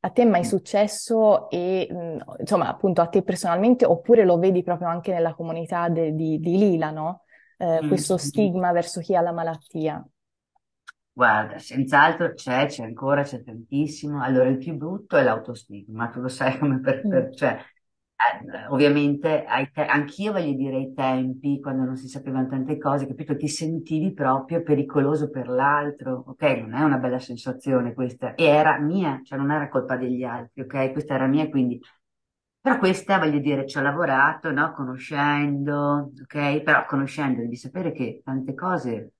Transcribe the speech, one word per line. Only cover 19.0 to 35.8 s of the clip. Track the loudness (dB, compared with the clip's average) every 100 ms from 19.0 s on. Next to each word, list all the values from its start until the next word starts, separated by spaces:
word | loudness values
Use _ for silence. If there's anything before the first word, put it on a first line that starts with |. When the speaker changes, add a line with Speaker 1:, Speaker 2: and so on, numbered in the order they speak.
| 2 0 0 0 0
Speaker 2:
ai | -2 -2
te-, | -4 0
anch'io | 0 0 -6 -4
voglio | -2 -2
dire | -2 -2 -4
ai | -6
tempi, | -2 0 0 -2 -4 -4 -4
quando | -2 -2
non | -2 -4
si | -10
sapevano | -12 -6 -2 -2
tante | -2 -4 -2
cose, | 0 -2 -2
capito? | -8 -6
Ti | -4 -4
sentivi | -4 -4 -4 -4 -2 -2
proprio | 0 0 0 0 -4
pericoloso | 0 0 2 0 2 0 -2
per | -6 -4
l'altro, | 0 2 2 0 -6 -8 -8 -10
ok? | -2
Non | 0 0 -2
è | 0
una | 2 2
bella | 0 -2
sensazione | -6 -10 -8 -8 0 0 0
questa, | -4 -6 -4 -10
e | 2
era | 4 6 6 2
mia, | 0 0 0 -4
cioè | -8 -4
non | 0
era | 0 0
colpa | -4 -2 -4
degli | -2 -4
altri, | -4 -8 -12 -14
ok? | -10 -4 -2
Questa | -2 -4
era | -2 2
mia, | 2 2
quindi, | 0 0 -2 -12 _ _ _ _ _ _ _
però | -2 2
questa, | 2 0 0 0
voglio | 2 0
dire, | 0 -2 -2
ci | -2
ho |
lavorato, | -2 0 0 4 2 2 -4
no? | 0 -2
Conoscendo, | -2 -8 -8 -8 -2 0 2 0 0 -2 0